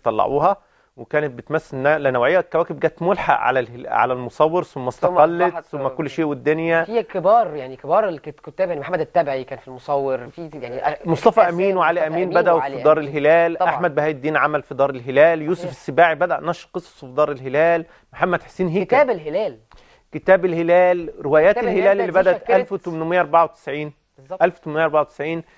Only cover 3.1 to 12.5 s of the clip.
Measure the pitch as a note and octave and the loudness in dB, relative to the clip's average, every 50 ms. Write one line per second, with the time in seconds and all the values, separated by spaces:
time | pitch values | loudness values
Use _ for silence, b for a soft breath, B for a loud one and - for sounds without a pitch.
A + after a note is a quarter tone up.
3.1 | G3+ - - - C#3+ - - B2 C3 C3+ A#2+ G#2+ A#2+ A#2+ - - - - A2+ B2+ | -2 0 0 0 0 2 2 0 0 0 -2 -4 -6 -14 -10 -4 0 0 0 0
4.1 | B2+ B2+ B2 A#2+ - - D3+ D#3+ D#3+ F3+ D#3 - - C#3+ B2+ B2+ B2 - - F3+ | 0 -4 -6 -6 -2 0 2 2 2 0 -4 -4 -8 -8 -8 -8 -4 -2 -2 0
5.1 | F3+ E3+ D3 E3 E3+ E3+ F3 F3 E3+ E3+ - _ - D3 C3+ C3+ C3 B2+ D#3+ C#3 | 4 4 4 4 4 2 0 -2 -2 -4 -10 _ -8 -6 -6 -6 -4 -6 -6 -6
6.1 | - - D#3+ D3+ C#3+ B2+ A#2+ D3 D#3 D#3+ E3 E3 E3 E3 E3 F#3 A3 A#3 G#3+ - | -4 -4 -4 -4 -4 -2 -2 -2 0 0 0 0 0 0 0 0 -2 -4 -4 -4
7.1 | - F#3+ D#3 F#3 G#3+ A#3+ A3 F3 D3+ D3+ C3 C3 C3 B2+ - C#3+ E3 G#3 A3 G3+ | -4 -2 2 4 4 4 4 2 -4 -8 -12 -12 -14 -12 -6 -2 0 0 0 0
8.1 | E3 C#3+ - D#3 D3 _ - - - - F#3 F3+ E3+ D3 C#3 D#3+ F3+ E3+ D#3 - | -2 -6 -10 -14 -16 _ -18 -12 -6 -4 -4 -4 -4 -6 -6 -4 -4 -4 -4 -2
9.1 | - F3+ E3 C#3+ C3+ C3 C3 - C3+ C3 - C3+ B2+ B2+ - - D3 C#3 C#3 C3+ | 0 0 0 0 -2 -6 -6 -10 -12 -16 -14 -16 -18 -14 -6 -4 -2 -2 -2 -2
10.1 | C3 B2+ A#2+ - - - E3+ D#3 D3+ D3 A#2+ A#2+ A#2+ C3 - D3 D3+ - - E3+ | -4 -4 -6 -10 -16 -14 -16 -14 -14 -12 -12 -10 -8 -6 -4 -4 -4 -4 -2 -2
11.1 | E3 - - A#3 - A3+ G3+ F3 E3+ F3 F#3 G3 F#3+ F#3 E3+ D#3 E3+ F3 D#3+ D#3 | -2 2 2 4 4 4 4 2 2 0 0 0 0 0 0 0 0 0 -2 -4
12.1 | D#3 E3+ F#3 F#3 F3 F3+ E3+ F3+ | -2 -4 -4 0 2 2 4 4